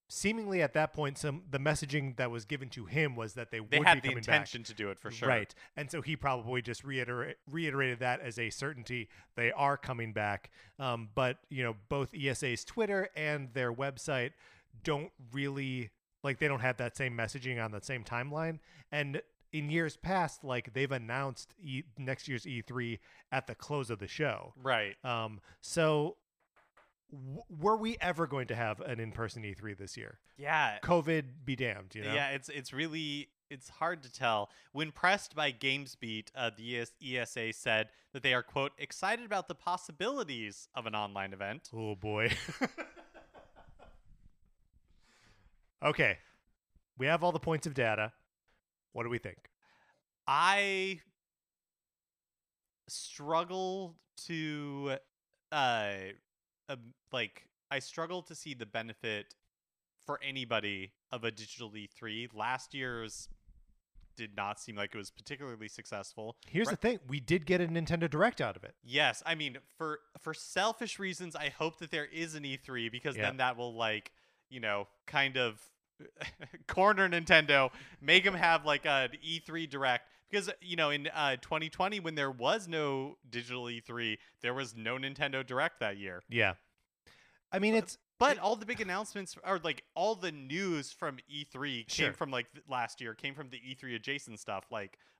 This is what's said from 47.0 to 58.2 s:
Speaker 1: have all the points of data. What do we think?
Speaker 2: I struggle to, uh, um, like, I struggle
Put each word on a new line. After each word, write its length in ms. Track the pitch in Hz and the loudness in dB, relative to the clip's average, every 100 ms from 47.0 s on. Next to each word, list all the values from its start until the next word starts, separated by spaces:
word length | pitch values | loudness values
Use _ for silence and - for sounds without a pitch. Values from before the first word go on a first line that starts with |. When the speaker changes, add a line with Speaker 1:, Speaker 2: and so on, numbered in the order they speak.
| 135 | 2
Speaker 1:
have 180 | 165 | 4
all 80 | 175 | 4
the 80 | 160 | 2
points 260 | - 160 165 | 2 0 0
of 60 | |
data. 400 | 135 117 107 107 - _ _ _ _ _ _ _ | 2 2 2 0 -4 _ _ _ _ _ _ _
What 120 | - | -6
do 40 | 117 | -4
we 80 | 120 | -4
think? 220 | 101 90 - _ _ _ _ _ _ _ - | -6 -14 -20 _ _ _ _ _ _ _ 0
Speaker 2:
I 720 | 139 175 202 202 190 190 185 - _ _ _ _ _ _ _ _ _ _ _ _ _ _ _ _ _ - | 6 6 6 6 4 0 -2 -10 _ _ _ _ _ _ _ _ _ _ _ _ _ _ _ _ _ -12
struggle 1080 | - - - 147 160 175 185 185 190 185 165 _ - - | -10 -10 -10 0 2 2 0 -2 -2 -6 -10 _ -16 -8
to, 680 | 165 156 151 143 139 139 135 - _ _ _ _ | -4 -4 -4 -6 -6 -4 -4 -6 _ _ _ _
uh, 420 | 151 131 117 104 98 95 101 _ _ _ _ - | 2 4 4 0 -2 -8 -12 _ _ _ _ -12
um, 100 | 131 117 - _ | -12 -12 -20 _
like, 360 | 127 110 - - _ - | -4 -4 -6 -20 _ -6
I 80 | 139 | -4
struggle 440 | - - 165 180 | -4 -6 -6 -6